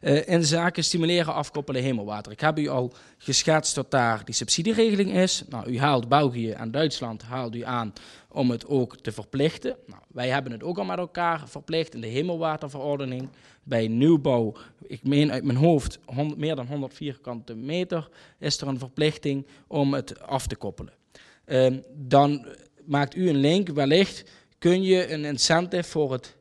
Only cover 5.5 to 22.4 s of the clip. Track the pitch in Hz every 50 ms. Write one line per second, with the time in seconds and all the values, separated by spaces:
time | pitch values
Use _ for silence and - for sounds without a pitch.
5.5 | 143 117 104 - 123 120 139 143 143 127 117 117 135 143 151 139 123 120 117 113
6.5 | 107 - 113 113 113 135 160 156 - - 131 117 110 107 - 117 127 131 127 117
7.5 | 107 117 117 117 127 120 113 107 98 - - - - - _ _ - - 135 127
8.5 | 120 117 - - 143 135 127 117 - - - - 107 - 104 - - 135 139 160
9.5 | - - - 254 254 - - - 95 95 _ _ _ - 123 127 127 139 135 127
10.5 | 117 110 - 156 175 185 202 185 185 180 180 170 _ - 175 170 170 156 147 127
11.5 | - 143 143 - 165 165 160 156 - 120 113 113 113 131 156 180 175 165 165 160
12.5 | 156 156 - 143 131 143 135 147 143 139 139 131 127 127 131 135 - _ _ -
13.5 | - _ _ - 131 117 113 110 113 117 131 156 170 156 135 151 131 120 113 107
14.5 | 107 - - - _ _ - - - 113 _ 131 139 143 151 151 107 131 - 139
15.5 | 123 127 147 165 170 147 123 - - - _ - 127 123 147 151 147 - 143 156
16.5 | 160 135 123 120 143 147 139 131 - - 156 147 131 - _ - 123 117 110 -
17.5 | 120 110 117 135 156 175 180 180 - 165 156 - _ - - - _ _ - 151
18.5 | 143 - - 139 135 127 131 123 - - 151 151 151 - - 147 139 139 139 -
19.5 | - - _ _ - 156 143 139 139 139 - - - - - - - 135 - -
20.5 | - - - 101 92 - 90 82 _ _ _ _ _ - - - _ _ _ -
21.5 | 143 131 131 131 131 131 123 - - 147 139 123 131 139 143 143 147 139